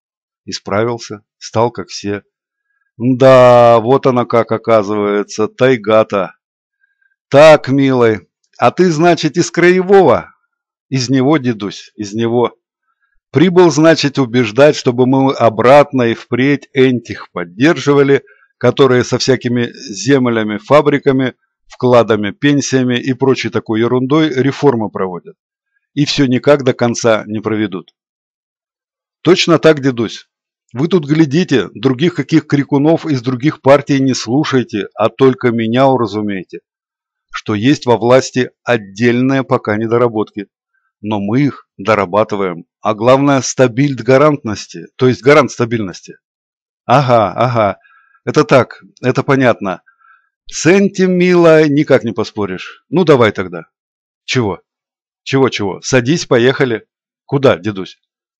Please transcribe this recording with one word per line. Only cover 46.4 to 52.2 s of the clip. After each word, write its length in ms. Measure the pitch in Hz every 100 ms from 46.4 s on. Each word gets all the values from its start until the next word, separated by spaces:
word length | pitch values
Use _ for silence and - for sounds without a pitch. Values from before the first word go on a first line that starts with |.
| _ _ _ _ -
Ага, 460 | 131 127 117 98
ага, 460 | 104 127 120 101 - _ _ _ _
это 200 | 123 151
так, 360 | 147 135 110 - 98 _
это 220 | 123 117
понятно. 580 | - 135 127 104 98 87 _ _ _ _ _ _ -
С 200 | - 156
этим, 460 | 196 196 190 185
милая, 560 | 180 180 175 170 160 156
никак 360 | 143 147 131
не 80 | 113
поспоришь. 720 | 104